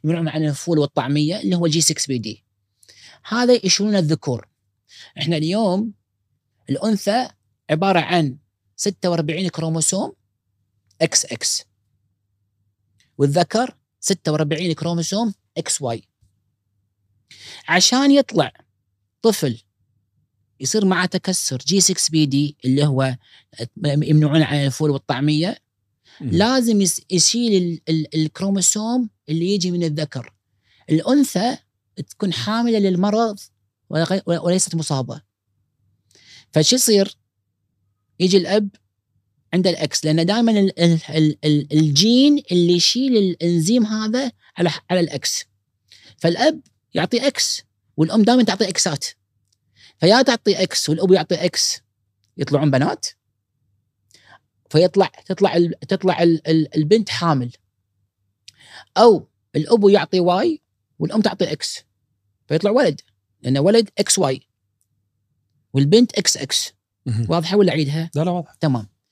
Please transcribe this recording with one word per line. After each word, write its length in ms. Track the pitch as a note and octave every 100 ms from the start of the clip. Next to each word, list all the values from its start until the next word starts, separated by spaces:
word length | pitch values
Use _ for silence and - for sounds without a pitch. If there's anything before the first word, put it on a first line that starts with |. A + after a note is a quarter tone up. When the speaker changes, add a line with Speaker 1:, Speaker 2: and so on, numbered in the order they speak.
Speaker 1:
يمنعونهم 260 | D3+ E3 D#3+
عن 160 | D#3 D#3
الفول 340 | C#3+ - D#3
والطعمية 600 | C#3+ - B2 D3 D3+ G3+
اللي 160 | G3 F3
هو 120 | E3+
جي 140 | D#3+
سكس 260 | D#3 D#3 -
بي 100 | B2+
دي. 280 | G#2+ G#2 _ _ _ _ _ _ - - -
هذا 400 | A#3 B3 A#3+ F3+
يشيلون 300 | - G#3 G3+
الذكور. 520 | D#3 D#3 - A#2 - _ _ _ _ - - -
إحنا 200 | D3 D#3+
اليوم 560 | D#3 G#3 G#3 F#3+ A3+ - _ _ _ _ _ _ -
الأنثى 580 | C3+ A3 G3+ G3+ A#3 B3 _ _ _ -
عبارة 300 | D#3 G3 F3+
عن 380 | D3+ F3 D3 C3 _ _ _ -
ستة 340 | G3+ F#3+ F3+
وأربعين 400 | E3+ D#3 D#3+ F#3
كروموسوم 640 | - D#3+ D#3+ D#3+ F#3+ F4 - _ _ _ _ _ _ _ -
إكس 240 | D#3+ - -
إكس، 380 | - - - - _ _ _ _ _ _ _ _ _ _ _ _ _ _ -
والذكر 600 | C#3+ E3 E3+ A3 C4 - _ _
ستة 320 | - F#3+ D#3+
وأربعين 420 | D3+ D3 D#3 F3+
كروموسوم 600 | D3+ E3+ E3+ D#3+ G3 A3+ - _ -
إكس 240 | - -
واي. 220 | C3 A#2 - _ _ _ _ _ _ _ _ _ _ _ _ - - - -
عشان 440 | F3+ - B3+ C#4
يطلع 400 | C#4 - - A2+ - _ _ _ _ _ _
طفل 420 | A3+ G#3 C#3+ A2+ _ _ _ _ _ _ _ _ _ -
يصير 260 | C3+ G#3+ G3
معه 200 | F3 F#3
تكسر 520 | F3+ - F3+ - B2+
جي 240 | C#3 F#3+
سكس 280 | F3 F3 -
بي 160 | D#3 D3
دي 320 | C#3 D3 - C3
اللي 200 | C3+ D3
هو 320 | C3 C3 B2 _ _ _ - A#2 - -
يمنعون 560 | D3 D#3 D3+ D3 D#3+
عن 240 | D3+ D3 C#3
الفول 240 | - D#3
والطعمية، 680 | C#3 - B2+ D3 D3+ F3+ - _ _ _ _ _ -
Speaker 2:
مم. 80 | C3
Speaker 1:
لازم 520 | E3 A3 C4 A#3 G#3
يس-، 200 | F#3+ - -
يشيل 520 | F#3 - A#3 A#3 G3
ال-، 180 | F3 D#3+ -
ال-، 260 | D#3+ D3 D#3
الكروموسوم 920 | D#3 - G3 G3 F3 G#3+ A3+ B3+ A3+ _ -
اللي 240 | D#3+ F3+
يجي 180 | G3+ F3+
من 120 | F3
الذكر. 500 | E3 D3+ D3+ B2+ - _ _ _ _ _ -
الأنثى 680 | D#3 F#3+ C#4+ C4 F3+ A#3 - _ _ _ - -
تكون 240 | - G3
حاملة 460 | - G3+ A3+ A#3+ A3
للمرض 600 | G3 F3+ G3+ G#3+ A3+ G3+ - _ _ _ -
وغي-، 320 | D#3 E3 F#3 -
وليست 500 | E3+ F3 F#3 - E3
مصابة. 460 | D#3 C3+ B2 - - _ _ _ _ _ _ _ _ _ _ - _
فشو 240 | D#3 D#3 B3+
يصير؟ 420 | - G3+ G3 - _ _ _ _ _ _ _ _ _ -
يجي 180 | F3+ F#3+
الأب 320 | E3 G#3 G3+ - _ _ _ _ _ _ _
عنده 160 | F3+ F3+
الإكس، 360 | E3 D3+ - D#3
لأن 200 | D#3+ E3+
دائمًا 260 | A3 A3+
ال-، 280 | G#3+ G3 -
ال-، 200 | E3+ D#3+ -
ال-، 280 | D#3+ D#3 - D3+
ال-، 220 | D3 D3
الجين 720 | D3+ D#3 C#3+ G#3+ B3 D4 C#4+ -
اللي 220 | F3+ F3
يشيل 440 | F3 - A#3+ C4+ A3+
الإنزيم 680 | F#3+ E3+ E3+ E3+ D#3+ B3 G#3+
هذا 460 | G#3+ G#3+ B3 C4+ - _ -
على 120 | F3
ح-، 160 | - -
على 100 | F3+
الإكس. 440 | E3 C#3+ - - - _ _ _ _ _ - -
فالأب 440 | E3+ E3+ C#4+ D#4 - _ _
يعطي 340 | - F3+ A#3+ C4+
إكس 360 | - - - - _ _ -
والأم 260 | D#3+ A3
دائمًا 200 | G#3+ B3+
تعطي 260 | A3 G3 G3
إكسات. 360 | - F#3 C#3 - - _ _ _ _ _ _ - -
فيا 220 | E3 A#3+
تعطي 420 | C4+ A#3 G#3 F3+
إكس 260 | F#3 - -
والأب 220 | D#3+ F#3
يعطي 240 | F#3 D#3 F3
إكس 460 | F3+ - - - _ _ _ _ _ -
يطلعون 340 | - C#3+ D3+
بنات، 340 | C3 C#3+ - - - _ _ _ _ _ _ _ _ _ _ _ - _ _ _
فيطلع، 420 | D3+ F3+ G3 F3+ - -
تطلع 300 | F#3 G3 F3
ال-، 240 | E3+ -
تطلع 440 | - F#3+ F#3 -
ال-، 240 | E3+ D#3+ -
ال-، 280 | D#3+ D3+ D#3
البنت 340 | D3+ A3+ G3+
حامل. 420 | - E3+ C#3 B2 - _ _ _ _ _ _ _ _ - - - - - -
أو 300 | A#3 F#3+ - _ _ D3
الأب 340 | D#3 A#3 G3
يعطي 300 | G3+ D#3+ F3+
واي 420 | F3 F#3 E4+ D#4 _ _ _ -
والأم 220 | D#3 A3
تعطي 300 | G3 - -
إكس 340 | - - - - _ _ _ _ _ -
فيطلع 240 | D#3+ G3+
ولد، 300 | A#3+ G#3 D3 - _ _ _
لأن 160 | B2+ C#3
ولد 320 | E3+ A3+ G#3+ -
إكس 200 | - G3
واي 220 | C#3+ C3 _ _ _ _ _ _ _ _ _ _ _ _ _
والبنت 440 | C3+ C#3+ A3 A#3+ -
إكس 200 | - -
إكس. 360 | C3+ - - - _ _ C3
Speaker 2:
مهم. 200 | A2 A2+
Speaker 1:
واضحة 280 | E3+ E3 G3+
ولا 140 | F#3
أعيدها؟ 400 | D#3+ C#3 D#3 E3 C#3+
Speaker 2:
لا، 80 |
لا، 80 | F3
واضحة. 260 | F3 D#3 _
Speaker 1:
تمام. 280 | D#3 B2 G#2 _ _